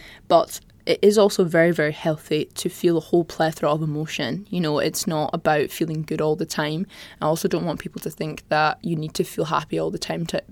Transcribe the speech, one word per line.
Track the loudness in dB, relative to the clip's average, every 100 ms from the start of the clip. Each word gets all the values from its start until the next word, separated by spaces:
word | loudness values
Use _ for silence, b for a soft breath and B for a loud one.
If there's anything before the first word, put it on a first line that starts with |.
| B B 4
But | 4 4 -6 -16 -14
it | -2 4
is | 6 6
also | 4 4
very, | 2 4 4
very | 4 0
healthy | -2 -4 -4 -2 -2 -2 -6
to | -8
feel | 0 2 2
a |
whole | 2 2
plethora | 2 0 -2 0 0
of | 0
emotion. | -2 -4 -4 -4 -4 -4 -6
You | -2
know, | 0 2
it's | 0 -2 -2
not | -2 -2
about | 0 2 2 0
feeling | -2 -4 -4
good | -4 -2
all | 0
the | 0
time. | -2 -2 -2 -2 -6 B B B
I | -2
also | 0 0
don't | -2
want | -2 -4
people | -8 -10
to | -12
think | -8 -10 -10 -2
that | 0 2 0
you | -4 -4
need | -4
to | -4
feel | -4 -2
happy | -2 -2 -2 -4
all | -2
the | -4
time | -6 -6 -4
to, | -6 -8